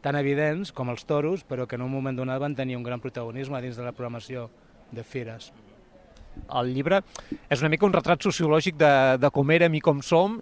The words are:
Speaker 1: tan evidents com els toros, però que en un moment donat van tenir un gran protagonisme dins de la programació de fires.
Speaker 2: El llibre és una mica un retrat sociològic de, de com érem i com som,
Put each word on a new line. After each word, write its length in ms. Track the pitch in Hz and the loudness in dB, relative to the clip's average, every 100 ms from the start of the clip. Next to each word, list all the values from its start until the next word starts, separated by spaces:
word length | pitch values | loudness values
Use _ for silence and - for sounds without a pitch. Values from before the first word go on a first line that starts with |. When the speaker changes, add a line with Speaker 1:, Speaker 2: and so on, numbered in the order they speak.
Speaker 1:
tan 140 | 143 143 | -2 -2
evidents 560 | 139 139 151 156 196 | 0 0 0 -2 -6
com 180 | - 127 | -6 -6
els 160 | 120 - | -6 -2
toros, 380 | 147 151 185 | 0 0 -4
però 220 | - 127 123 | -6 -6 -6
que 100 | 120 | -6
en 60 | |
un 80 | 127 | -6
moment 260 | 135 135 127 | -4 -4 -4
donat 240 | 131 131 | -4 -4
van 140 | 143 | -4
tenir 220 | 139 131 123 | -4 -4 -6
un 60 | |
gran 180 | 120 123 | -6 -8
protagonisme 640 | 127 123 117 120 135 139 | -8 -8 -10 -8 -8 -8
dins 140 | 123 117 | -8 -8
de 80 | |
la 80 | 123 | -10
programació 580 | 120 123 120 - 127 113 _ _ - - | -8 -10 -10 -10 -12 -12 _ _ -20 -16
de 140 | 117 | -14
fires. 480 | 113 135 113 113 - - - - _ - - - - - - | -10 -8 -8 -12 -18 -20 -20 -20 _ -20 -20 -20 -20 -18 -6
Speaker 2:
El 200 | 127 123 | -4 -2
llibre 260 | 127 143 196 - - - - - | -2 0 0 -2 -18 -12 -14 -4
és 80 | 135 | -2
una 100 | 151 | 0
mica 140 | 156 202 | 2 4
un 80 | |
retrat 300 | 170 156 175 | 2 2 0
sociològic 520 | 202 - 160 156 180 156 | 0 0 2 2 2 4
de, 120 | 151 139 135 131 | 6 8 6 4
de 100 | 139 | 2
com 160 | 143 139 | 2 4
érem 200 | 165 170 156 | 6 4 4
i 60 | |
com 160 | 165 143 | 2 0
som, 340 | - 165 196 226 | 4 4 4 0